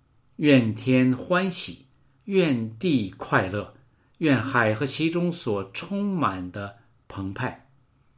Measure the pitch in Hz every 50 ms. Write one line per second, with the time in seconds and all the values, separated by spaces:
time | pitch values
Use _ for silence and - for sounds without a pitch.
0 | _ _ _ _ _ _ _ - 160 147 139 127 117 110 110 113 - 131 127 127
1 | 127 127 127 123 - - 180 180 190 190 175 - - - 160 - - _ _ _
2 | _ _ _ _ _ 214 196 190 175 156 131 117 113 110 - - - 180 147 120
3 | 104 92 - - - - 156 123 101 90 98 104 95 - - - _ _ _ _
4 | _ _ _ - 165 151 135 113 110 - - 123 113 107 107 110 147 131 - -
5 | 156 165 160 170 175 175 165 - - 127 104 98 95 - - - - 165 202 196
6 | 202 202 190 175 131 104 92 92 90 90 - 101 101 98 - - _ _ _ _
7 | _ - - 98 98 95 101 - 127 120 - - - _ _ _ _ _ _ _
8 | _ _ _